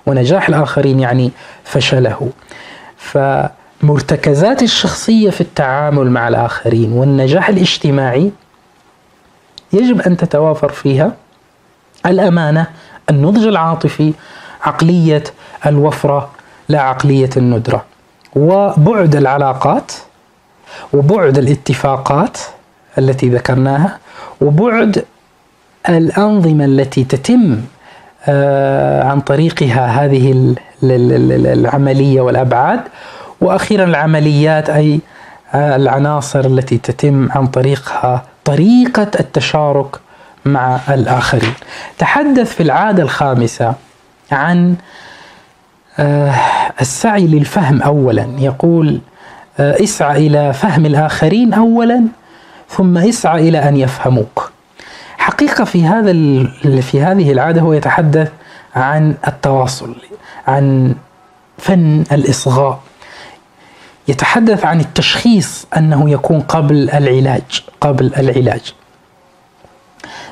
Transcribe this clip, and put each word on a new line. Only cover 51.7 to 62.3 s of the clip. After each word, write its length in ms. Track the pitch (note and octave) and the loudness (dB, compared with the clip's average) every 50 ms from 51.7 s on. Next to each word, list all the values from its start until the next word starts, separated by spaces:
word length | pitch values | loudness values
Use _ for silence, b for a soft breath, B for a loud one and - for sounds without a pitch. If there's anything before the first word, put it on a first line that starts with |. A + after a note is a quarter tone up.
| A3+ A#3 A#3 A#3 A#3 B3 A#3 A3+ - B B B B B B B B B B B | 2 2 2 2 2 2 0 0 -2 B B B B B B B B B B B
ثم 280 | - - F#3+ F#3 F3 F3 | -4 0 2 2 2 2
اسعى 520 | E3+ A3 A#3 - - F3+ D#3+ E3 D#3 E3 | 2 0 0 0 -2 0 0 2 2 2
إلى 200 | E3 D#3 C#3 C#3+ | 2 2 2 2
أن 80 | C#3+ C#3 | 2 2
يفهموك." 760 | C3 B2+ C3 - - C3+ C3 B2 G#2+ - _ - - - - _ _ _ B B B B B B B B B B | 0 -2 -4 -4 -2 0 0 0 -2 -4 _ -8 -8 -8 -12 _ _ _ B B B B B B B B B B
حقيقة 460 | - - - - D4 D4 - - A3+ | -4 -4 -2 0 -2 0 0 -2 -2
في 220 | F3+ - F3+ E3 | 0 0 0 2
هذا 260 | D#3 G3 A3 G#3 G3+ | 2 2 2 2 2
ال-، 680 | F3+ E3 D#3 D3 C#3 C3 C3 B2+ - - - D3 C3+ C3 | 2 2 2 2 2 0 0 -2 -6 -4 -2 0 0 0
في 200 | B2+ C3 - C#3 | 0 0 0 0
هذه 300 | C#3+ F3 F#3+ G3+ F3 C#3+ | 0 2 2 2 2 2
العادة 300 | C#3 B2+ C3 D#3+ E3 E3 | 2 2 2 2 2 2
هو 120 | D#3+ E3 D#3 | 2 2 0
يتحدث 580 | D3+ D3 C#3+ - - E3 D3+ C#3+ D#3+ D#3 D3+ - B B B B B B B B | 0 0 0 0 0 2 2 2 2 0 -2 -4 B B B B B B B B
عن 400 | B2 B2+ C3+ D3 D#3 D#3 D3+ C#3 - - A2+ | -4 -2 0 0 2 0 0 0 -2 -4 -6
التواصل، 680 | B2 - - C#3+ C3+ C3+ B2+ C3 - - - A#2+ A#2 A#2+ - - - - B B B B B - | -6 -4 -2 0 0 0 0 -2 -4 -8 -12 -14 -16 -16 -18 -20 -20 -20 B B B B B -2
عن 480 | C3 C#3 C#3 C#3 C3+ C3 C3 B2+ B2+ - - _ _ _ _ _ _ _ _ _ _ - | 0 0 2 2 2 2 2 0 -2 -4 -8 _ _ _ _ _ _ _ _ _ _ -10
فن 460 | - - G3 F3+ E3+ D#3 D3+ D#3 D#3 - | -2 0 2 2 2 2 2 0 0 0
الإصغاء. 680 | D3 D3 C#3 - | 0 0 0 0